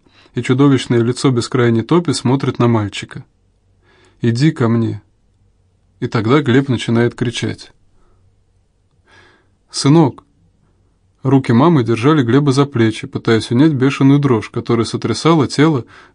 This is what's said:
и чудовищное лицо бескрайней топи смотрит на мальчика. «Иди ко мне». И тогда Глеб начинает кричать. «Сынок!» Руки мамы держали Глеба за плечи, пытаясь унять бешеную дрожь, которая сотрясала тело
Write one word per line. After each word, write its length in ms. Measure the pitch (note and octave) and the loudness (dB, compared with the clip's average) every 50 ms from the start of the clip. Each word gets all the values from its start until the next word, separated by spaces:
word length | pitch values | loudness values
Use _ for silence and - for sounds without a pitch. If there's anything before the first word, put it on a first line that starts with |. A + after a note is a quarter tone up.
| _ _ _ _ _ _ - | _ _ _ _ _ _ -10
и 80 | B2+ | -6
чудовищное 600 | A#2 - B2+ B2+ C#3+ C#3+ C3+ A#2+ - - B2+ A#2 | -4 -2 2 2 4 4 2 2 0 0 0 0
лицо 280 | A2+ A#2+ B2 - - C#3 | 0 0 -2 -2 0 0
бескрайней 540 | B2+ A#2 A2 - - B2+ A#2+ A#2 A#2 A2+ A2 | 0 0 -2 -2 -2 0 0 2 0 0 0
топи 300 | - D#3 F3 E3+ D3 A#2+ | 0 0 0 0 -2 -4
смотрит 460 | - - B2 C3 C3+ - C3 - - | -2 -2 -2 -2 -2 -2 -4 -2 0
на 80 | B2 | 0
мальчика. 580 | A#2+ A#2 G#2+ G#2 G2 - - - - - C3 - _ _ _ _ _ _ _ _ _ _ _ _ _ _ _ _ _ _ _ | 0 0 0 -2 -4 -8 -12 -14 -14 -16 -18 -20 _ _ _ _ _ _ _ _ _ _ _ _ _ _ _ _ _ _ _
«Иди 300 | - A#2+ A#2 A#2+ D3 D#3+ | -2 -2 0 2 0 0
ко 160 | D#3+ - B2 | 0 0 0
мне». 340 | A2+ A#2 A#2 A2+ G#2+ G#2+ G2+ - _ _ _ _ _ _ _ _ _ _ _ _ _ _ _ _ _ _ - | 0 0 0 -2 -4 -6 -10 -14 _ _ _ _ _ _ _ _ _ _ _ _ _ _ _ _ _ _ -10
И 80 | B2 | -8
тогда 340 | A#2 - A#2+ G#2 A2+ C3+ D#3 | -6 -4 -2 0 2 2 2
Глеб 280 | C3+ B2 A2+ C#3 C#3 C3+ | 2 2 2 2 2 0
начинает 460 | A#2+ G#2 - - A2+ A#2 A#2+ A#2+ - | -2 -4 -2 -2 0 0 0 0 -2
кричать. 560 | - A#2+ A#2+ - - A2+ G#2+ G#2 - - - _ _ _ _ _ _ _ _ _ _ _ _ _ _ _ _ _ _ _ _ _ _ _ _ _ _ _ _ _ _ _ _ _ _ _ _ _ _ _ _ | -4 -6 -6 -6 -6 -6 -8 -8 -10 -14 -20 _ _ _ _ _ _ _ _ _ _ _ _ _ _ _ _ _ _ _ _ _ _ _ _ _ _ _ _ _ _ _ _ _ _ _ _ _ _ _ _
«Сынок!» 540 | - - - C#3 D3+ E3 D#3 B2 - - - _ _ _ _ _ _ _ _ _ _ _ _ _ _ _ _ _ _ _ - | -8 -2 0 2 4 4 4 2 0 -6 -18 _ _ _ _ _ _ _ _ _ _ _ _ _ _ _ _ _ _ _ -2
Руки 280 | C3 C3+ C3+ C3 - | 0 0 2 2 2
мамы 320 | A#2+ A#2 C#3+ F3 E3+ C3+ A2+ | 2 2 4 4 2 2 0
держали 380 | A2+ A#2 A2 A2+ D3 D#3+ D3+ B2 | 0 -2 0 0 2 2 2 2
Глеба 280 | A2+ A#2+ C#3 D3+ C#3+ | 2 2 2 2 2
за 140 | B2 C#3 C#3+ | 2 0 0
плечи, 420 | C#3+ - A#2 A2+ A2 G#2+ - - | 0 0 0 0 0 0 -4 -10
пытаясь 420 | - - - - A#2+ A2+ A2 - - | -10 -10 -6 -2 0 0 0 0 0
унять 220 | A#2+ B2 D3+ D#3+ D3 | 0 2 2 2 2
бешеную 460 | A#2+ B2+ C#3 C3+ - C#3 C3+ C#3 C#3+ | 0 0 -2 0 2 2 4 4 4
дрожь, 300 | C#3+ C3 A#2+ G#2+ - - | 2 0 0 -2 -2 -6
которая 360 | - A#2 A2+ - A#2 A#2 A2 | -10 -8 -4 -2 -2 -2 -2
сотрясала 640 | - - A2+ - A2+ A2 - - D#3 E3+ D#3 A#2+ | -4 -6 -6 -6 -6 -4 -2 0 0 2 2 0
тело 380 | - - - D3 D#3+ D3+ B2 A2+ - - - - _ | -2 0 0 0 2 0 -2 -6 -10 -18 -20 -20 _